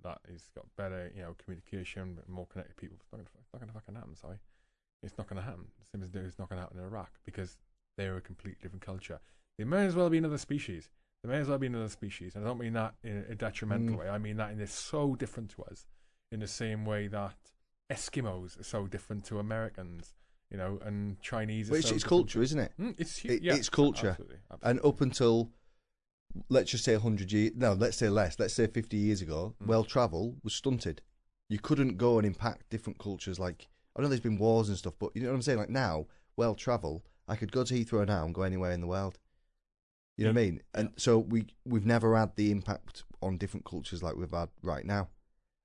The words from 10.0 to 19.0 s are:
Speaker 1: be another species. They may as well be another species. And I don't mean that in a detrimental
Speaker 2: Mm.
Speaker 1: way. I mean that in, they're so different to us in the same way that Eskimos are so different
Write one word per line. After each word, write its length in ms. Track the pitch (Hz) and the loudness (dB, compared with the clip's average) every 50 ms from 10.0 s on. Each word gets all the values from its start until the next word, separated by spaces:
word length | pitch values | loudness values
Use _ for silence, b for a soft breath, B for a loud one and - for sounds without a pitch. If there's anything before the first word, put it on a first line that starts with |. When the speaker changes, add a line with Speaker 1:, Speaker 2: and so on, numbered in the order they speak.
| 180 170 | 4 4
Speaker 1:
be 80 | 160 165 | 4 4
another 180 | 160 156 151 135 | 2 0 -2 -4
species. 520 | - - 139 147 - - 92 82 73 - _ _ _ _ _ _ - | -4 -4 -4 -4 -4 -6 -8 -10 -10 -14 _ _ _ _ _ _ -8
They 60 | 113 | -4
may 80 | 127 151 | -2 -2
as 80 | 147 135 | 0 0
well 100 | 143 135 | 0 0
be 100 | 135 127 | 0 -2
another 220 | 120 117 113 107 | -2 -2 -4 -6
species. 460 | - - - 101 - - 87 90 - | -6 -8 -10 -10 -10 -10 -12 -10 -8
And 100 | 104 104 | -6 -4
I 20 | 113 | -4
don't 120 | 123 117 | -4 -4
mean 140 | 120 113 113 | -4 -2 -2
that 200 | 117 110 110 - - - | -2 -2 -2 -4 -8 -10
in 220 | 117 104 101 101 - | -8 -6 -6 -6 -8
a 60 | 113 | -8
detrimental 600 | 104 120 110 101 - - 107 113 113 113 117 107 | -6 -6 -6 -6 -4 -2 0 0 2 2 0 0
Speaker 2:
Mm. 40 | 90 | 0
Speaker 1:
way. 100 | 78 95 | -2 -4
I 100 | 101 104 | -4 -4
mean 180 | 107 107 107 110 | -4 -4 -4 -4
that 140 | 107 104 | -4 -4
in, 60 | 107 107 | -4 -6
they're 80 | 104 98 | -8 -8
so 480 | - - - - - 151 147 143 131 | -8 -10 -8 -4 -2 0 0 0 0
different 340 | 123 143 - - - 113 101 | -2 -4 -6 -6 -8 -10 -10
to 120 | - - - | -12 -14 -16
us 240 | - - - - - - - _ _ _ _ _ - | -14 -16 -18 -18 -20 -20 -20 _ _ _ _ _ -10
in 80 | 117 107 | -8 -8
the 80 | 107 98 | -6 -6
same 380 | - - 120 110 110 107 107 | -6 -6 -4 -4 -4 -4 -2
way 220 | 107 107 104 104 101 | -2 -2 -2 -2 -4
that 280 | 101 104 101 95 - - _ _ _ _ _ _ _ _ _ - | -4 -4 -6 -6 -8 -12 _ _ _ _ _ _ _ _ _ -8
Eskimos 680 | - - - - - 147 123 107 92 92 90 90 - - | -8 -6 -6 -6 -4 -4 -2 -2 -4 -6 -8 -10 -12 -14
are 40 | 101 | -10
so 220 | - - 110 101 | -6 -4 -4 -4
different 400 | 95 95 98 | -4 -6 -8